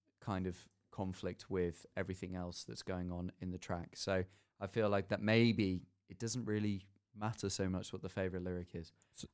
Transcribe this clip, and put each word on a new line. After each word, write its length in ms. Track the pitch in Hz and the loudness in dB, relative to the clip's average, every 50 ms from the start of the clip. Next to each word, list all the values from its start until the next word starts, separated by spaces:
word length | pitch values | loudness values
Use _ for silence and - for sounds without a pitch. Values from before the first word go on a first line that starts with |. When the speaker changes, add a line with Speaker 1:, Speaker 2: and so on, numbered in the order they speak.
| _ _ _ _ | _ _ _ _
Speaker 1:
kind 260 | - 117 98 92 92 90 | -4 -2 -2 0 0 -2
of 100 | 90 - - - _ _ _ _ | -2 -4 -12 -20 _ _ _ _
conflict 580 | - - 98 95 92 - - 90 85 - - - | -6 -4 -4 -4 -4 -4 -4 -6 -6 -6 -8 -2
with 340 | 101 92 90 87 80 - - - - | 2 2 2 2 0 -4 -14 -10 -4
everything 400 | - 92 95 90 - 95 92 92 | -4 -2 -2 -4 -6 -6 -6 -4
else 280 | 90 87 87 90 - - | -4 -4 -4 -6 -8 -8
that's 180 | - 113 - | -8 -10 -8
going 300 | - - 92 90 90 90 | -6 -4 -4 -2 -2 -2
on 200 | 87 87 90 90 - - | -2 -2 -4 -4 -6 -6
in 100 | 92 92 | -6 -6
the 60 | 90 90 | -6 -6
track. 300 | - - 92 87 85 - - | -4 -2 -2 -2 -2 -8 -10
So 280 | - - 98 95 95 92 - - - _ _ _ - | -6 0 2 2 2 2 0 -6 -20 _ _ _ -8
I 80 | 98 92 | -8 -2
feel 220 | - 117 107 101 | 2 2 4 4
like 200 | 101 98 95 - | 4 4 2 2
that 120 | 104 90 | -2 0
maybe 600 | 101 107 110 117 120 117 104 110 104 95 92 87 - - _ _ _ _ | 4 6 8 8 8 8 6 6 4 2 2 0 -2 -8 _ _ _ _
it 80 | - - | -10 -6
doesn't 280 | 117 113 110 123 110 | -4 -2 -2 -2 -2
really 400 | 107 107 107 104 104 101 95 95 - _ _ _ _ _ | 0 0 2 2 2 0 -2 -4 -12 _ _ _ _ _
matter 340 | 104 104 110 113 - - 98 | -4 -4 -4 -4 -2 -2 -2
so 200 | - - 95 92 | 0 0 0 2
much 240 | 92 92 - - - | 0 0 -2 -4 -8
what 80 | - | -8
the 80 | - 95 | -8 -6
favourite 340 | - 101 95 92 92 90 90 | -2 0 0 0 0 -2 -2
lyric 260 | 92 90 87 87 - - | -2 -4 -4 -6 -6 -8
is. 180 | 85 80 - _ _ _ _ _ | -10 -10 -10 _ _ _ _ _
Speaker 2:
So 140 | - - - | -14 -14 -14